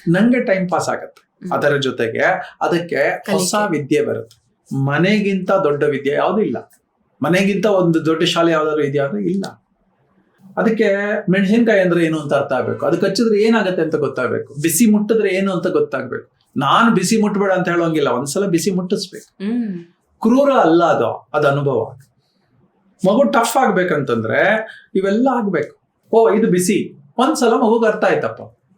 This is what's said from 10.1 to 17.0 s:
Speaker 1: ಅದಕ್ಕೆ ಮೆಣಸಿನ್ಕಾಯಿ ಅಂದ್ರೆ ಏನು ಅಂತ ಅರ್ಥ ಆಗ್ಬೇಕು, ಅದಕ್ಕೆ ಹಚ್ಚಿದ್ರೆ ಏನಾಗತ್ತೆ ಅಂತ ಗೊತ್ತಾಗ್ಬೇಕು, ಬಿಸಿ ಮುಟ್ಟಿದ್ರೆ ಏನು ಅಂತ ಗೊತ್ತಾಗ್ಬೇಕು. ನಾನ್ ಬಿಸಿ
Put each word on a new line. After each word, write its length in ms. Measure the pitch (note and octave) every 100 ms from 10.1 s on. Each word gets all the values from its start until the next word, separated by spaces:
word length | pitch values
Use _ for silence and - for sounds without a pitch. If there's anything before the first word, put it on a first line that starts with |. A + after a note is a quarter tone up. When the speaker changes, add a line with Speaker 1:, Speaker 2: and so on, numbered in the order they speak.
| _ _ _ - -
Speaker 1:
ಅದಕ್ಕೆ 380 | A3+ A3 G#3 G3+ G3+ G#3 -
ಮೆಣಸಿನ್ಕಾಯಿ 500 | F#3+ F#3+ A#3 A#3 G3+
ಅಂದ್ರೆ 240 | F3+ E3+
ಏನು 140 | D#3+ D#3
ಅಂತ 160 | D3
ಅರ್ಥ 180 | C#3 -
ಆಗ್ಬೇಕು, 340 | B2+ - A2+ C3+
ಅದಕ್ಕೆ 200 | F3 G3
ಹಚ್ಚಿದ್ರೆ 360 | B3+ A3 G#3
ಏನಾಗತ್ತೆ 400 | A3+ A3+ F#3+ F3+
ಅಂತ 120 | D#3
ಗೊತ್ತಾಗ್ಬೇಕು, 600 | D#3 C3+ - A#2 A2+ A2+ C#3+
ಬಿಸಿ 240 | D#3+ E3 A3+
ಮುಟ್ಟಿದ್ರೆ 380 | G#3 G#3 A3+ G3+
ಏನು 240 | F#3 G3
ಅಂತ 140 | F3+ F#3
ಗೊತ್ತಾಗ್ಬೇಕು. 720 | D3+ D3 C3 B2 - - _ _ B2+
ನಾನ್ 380 | C#3 F#3 A#3
ಬಿಸಿ 260 | F#3